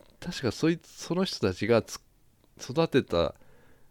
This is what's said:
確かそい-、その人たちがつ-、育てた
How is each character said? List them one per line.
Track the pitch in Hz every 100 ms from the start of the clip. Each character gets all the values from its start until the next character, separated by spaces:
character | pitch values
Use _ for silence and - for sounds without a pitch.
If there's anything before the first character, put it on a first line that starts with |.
| - -
確 | 175 -
か | 120
そ | - 160
い-、 | 170
そ | - - - 180
の |
人 | 190 -
た | 98
ち | 90 104
が | 113
つ-、 | - - _ _ _ _ _ -
育 | - 143 165
て | 135
た | - 85 78 - - - - - -